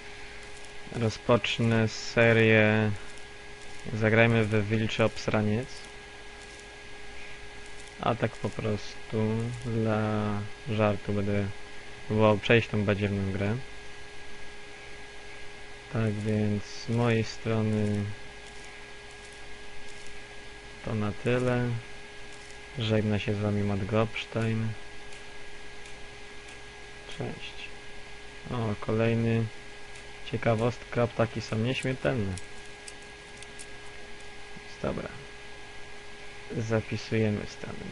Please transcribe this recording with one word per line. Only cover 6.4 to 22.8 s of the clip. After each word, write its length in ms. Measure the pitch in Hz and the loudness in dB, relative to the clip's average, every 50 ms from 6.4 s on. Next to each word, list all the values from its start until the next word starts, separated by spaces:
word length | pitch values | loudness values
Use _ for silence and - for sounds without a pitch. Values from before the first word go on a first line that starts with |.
| - - - - - - - - - - - - - - - - - - - - - - - - - - - - - - - - | -14 -14 -14 -14 -14 -14 -14 -14 -12 -12 -10 -10 -10 -8 -8 -8 -8 -8 -8 -10 -10 -10 -10 -10 -10 -10 -10 -10 -10 -12 -8 -2
A 140 | - - 120 | 0 0 2
tak 160 | 113 123 113 | 2 0 -2
po 200 | - - - 104 | -2 -2 -4 -4
prostu 840 | - - 113 107 104 98 - - - - - - - 110 107 107 110 113 113 120 123 117 - | -2 -2 0 0 0 0 -2 -6 -8 -8 -6 -2 0 2 2 2 2 2 0 -2 -4 -4 -4
dla 560 | 123 113 117 110 110 107 107 107 107 107 104 104 104 104 101 104 104 101 - - - | -2 0 2 2 4 4 4 2 2 2 2 2 0 0 0 -2 -4 -6 -6 -4 0
żartu 420 | 110 107 107 104 101 101 - - | 2 4 4 4 4 2 0 0
będę 320 | 101 104 98 104 101 101 98 98 - - - - - - - - - - - | 0 2 2 2 2 2 2 0 -2 -6 -8 -8 -8 -8 -10 -10 -10 -8 -2
próbował 320 | - 110 107 110 107 107 98 | 2 4 8 8 8 8 6
przejść 300 | - - 120 113 107 - | 6 6 6 6 6 4
tą 160 | - 107 101 | 2 2 4
badziewną 480 | 104 104 101 104 98 101 101 98 98 | 4 4 4 2 2 2 2 0 0
grę. 240 | 95 98 98 101 113 127 - - - - - - - - - - - - - - - - - - - - - - - - - - - - - - - - - - - - - - - - - - - - - - | 0 0 0 0 0 0 -4 -6 -8 -10 -10 -10 -10 -10 -10 -8 -8 -8 -6 -6 -6 -4 -6 -6 -6 -8 -10 -12 -12 -12 -12 -12 -10 -10 -10 -12 -12 -12 -12 -10 -10 -8 -8 -8 -8 -10 -10 -12 -12 -12 -8 -4
Tak 200 | - 113 110 107 | 0 0 2 2
więc 520 | 104 104 104 110 107 107 107 104 104 104 101 | 0 0 0 2 4 4 4 4 2 0 -2
z 240 | - - - - - | -4 -8 -6 -2 0
mojej 360 | 117 120 120 120 113 113 110 | 2 4 6 6 6 4 4
strony 800 | - - - - 113 113 110 107 107 107 107 104 104 104 104 101 104 104 - - - - - - - - - - - - - - - - - - - - - - - - - - - - - - - - - - - - - - - - - - - - - - - - - - - - - - | 0 -2 -4 -2 0 2 2 4 4 4 4 4 2 2 0 0 -2 -4 -6 -10 -12 -12 -12 -14 -12 -12 -12 -12 -12 -14 -14 -14 -14 -14 -14 -14 -14 -16 -16 -14 -14 -14 -12 -10 -10 -8 -8 -8 -6 -6 -6 -4 -6 -6 -6 -6 -6 -6 -8 -8 -10 -10 -12 -10 -12 -12 -12 -14 -14 -12 -8 -6
to 100 | - 113 | -2 0
na 180 | 107 104 104 | 0 0 0
tyle. 560 | 98 - - 123 123 127 127 123 123 123 123 123 120 117 - - - - - - - - - - - - - - - - - - - | -2 0 0 2 2 4 4 4 4 4 2 2 0 -2 -4 -8 -12 -12 -12 -12 -12 -12 -10 -10 -10 -12 -12 -14 -14 -14 -14 -10 -6
Żegna 400 | 131 | -2